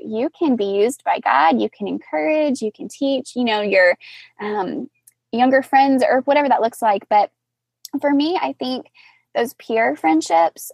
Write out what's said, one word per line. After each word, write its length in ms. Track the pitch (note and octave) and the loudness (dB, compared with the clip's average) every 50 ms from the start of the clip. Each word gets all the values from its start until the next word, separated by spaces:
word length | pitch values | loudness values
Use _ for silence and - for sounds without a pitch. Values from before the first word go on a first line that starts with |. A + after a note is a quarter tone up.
| - | -10
you 260 | A3 G#3+ A3 B3+ E4 - _ | -8 -6 -4 -4 -4 -4 _
can 160 | F4 D4 B3 | 0 0 0
be 120 | A3+ G3+ | 0 -2
used 360 | G3 G3 G3+ G#3 A#3+ C#4 - _ | -2 0 0 0 0 -2 -4 _
by 140 | F#3 F3 G3+ | -4 -4 -2
God, 420 | - - A#3+ C4+ D4+ E4 C4+ A3+ | 0 0 2 4 4 4 2 2
you 80 | G#3 A3+ | 0 -4
can 180 | - _ G#3 F#3 | -6 _ -8 -8
encourage, 760 | F3 G#3 - - D4+ D#4 D4+ D#4 D#4 D#4 D4+ D4 B3+ - A3 | -8 -8 -10 -8 -6 -4 -2 0 0 0 0 -2 -2 -4 -6
you 80 | G#3+ | -8
can 180 | - - - - | -8 -10 -14 -16
teach, 460 | - - C#4+ C#4 C#4 B3+ C4 - - | -8 -6 -4 -2 -2 -4 -6 -8 -6
you 100 | B3 B3 | -4 -2
know, 180 | A#3 G#3+ G#3 G#3 | -2 -2 -2 -2
your, 340 | G3+ F#3+ F#3+ F3+ F3 F3 - - - - - - - _ - | 0 2 4 4 4 2 0 -4 -14 -20 -20 -20 -20 _ -12
um, 480 | G3+ G#3 G#3 - - - - - - - _ _ _ - _ _ _ _ - | -8 -6 -4 -4 -4 -6 -6 -8 -10 -12 _ _ _ -20 _ _ _ _ -2
younger 300 | A#3 B3 C4 C4 C4+ C#4 | 0 2 2 2 2 0
friends 420 | - - C4+ C#4 C#4 C4+ B3+ A#3+ | 2 2 2 4 4 2 2 2
or 160 | - A#3+ C4 | 2 2 0
whatever 280 | B3+ C#4+ C#4 D4 C#4+ C4+ | 0 2 2 2 2 2
that 120 | A#3+ - A3 | 0 0 0
looks 180 | A3+ - - A#3+ | -2 -4 -2 -2
like. 260 | A3 G3+ G3 - _ | -2 -2 -2 -2 _
But 240 | G#3+ G#3 G3 - _ _ _ _ _ _ _ _ _ _ _ - - C#4 | 2 2 2 2 _ _ _ _ _ _ _ _ _ _ _ -10 -8 -2
for 100 | - C#4+ C#4+ | 0 2 2
me, 260 | C#4 D4 D#4+ F4+ - | 2 2 0 -2 -2
I 120 | - C4+ C#4 - | -4 -6 -6 -8
think 320 | C4 B3+ B3+ - - - _ _ _ _ _ _ _ _ _ | -8 -6 -6 -8 -8 -12 _ _ _ _ _ _ _ _ _
those 200 | - A#3+ A3 - | -2 -2 -2 -6
peer 420 | - - - A3+ A3 A3+ B3+ D4+ | -12 -8 -4 -2 0 0 0 -2
friendships 720 | - - D#4+ D#4+ D#4+ D#4+ - E4+ E4 E4+ D#4+ - - - - | -2 0 0 0 0 0 2 2 2 2 2 0 -6 -14 -18